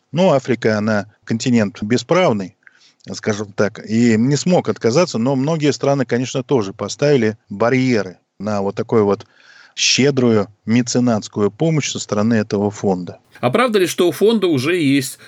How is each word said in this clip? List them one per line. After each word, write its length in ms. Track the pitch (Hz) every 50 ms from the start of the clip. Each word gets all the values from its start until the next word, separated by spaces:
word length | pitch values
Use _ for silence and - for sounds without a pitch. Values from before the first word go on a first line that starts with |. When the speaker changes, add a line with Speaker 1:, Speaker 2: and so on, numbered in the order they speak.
| _ _ -
Speaker 1:
Но 200 | 156 185 190 147
Африка, 440 | 131 - - 120 113 - 113 107
она 300 | 104 104 110 110 104 95 104 _ _ _
континент 580 | - 117 113 - 135 120 117 107 98 - - 110
бесправный, 720 | 104 120 120 120 - 170 180 185 160 117 101 95 90 - _ _ _ _ _ _ _ _ _ _ - 95
скажем 400 | - - 113 107 101 107 101 101
так, 360 | - 107 98 104 - - 98
и 280 | 110 117 120 120 110 107
не 160 | 117 135 147
смог 320 | 131 - 180 180 160 117 -
отказаться, 500 | 104 - - 117 117 160 180 - - 113
но 180 | 113 131 143
многие 360 | 131 131 151 165 160 147 147 123
страны, 320 | - - 139 139 143 127
конечно, 380 | - 120 120 131 120 - 165 170
тоже 300 | - 147 123 101 95 98
поставили 640 | - 101 98 - - 147 147 147 131 110 107 107 - _ -
барьеры 720 | 104 98 117 117 131 127 131 127 120 107 95 92 87 - _ _ _ -
на 220 | 98 107 107 101 98
вот 120 | 98 98
такую 300 | - 107 - 123 113 104
вот 220 | 101 98 95 - - _ _ _ - - - - - _
щедрую 720 | - - - - - 127 143 143 131 123 120 113 107 98 - - _ _
меценатскую 880 | 107 110 123 120 120 - 127 123 123 113 104 - - - 107 104 101 101
помощь 400 | - 156 165 160 151 - - -
со 80 | 98
стороны 340 | - - 101 104 104 113 120
этого 360 | 110 104 - - 101 104 104 101
фонда. 480 | - - 104 92 90 90 87 - - _ _ - -
Speaker 2:
А 100 | - -
правда 280 | 139 202 254 254 208 208
ли, 80 | 180
что 220 | 156 - - 185 175
у 20 |
фонда 380 | 139 - 196 214 233 214 185 180
уже 280 | 156 131 120 156 180
есть 420 | 180 156 135 135 139 131 - - - -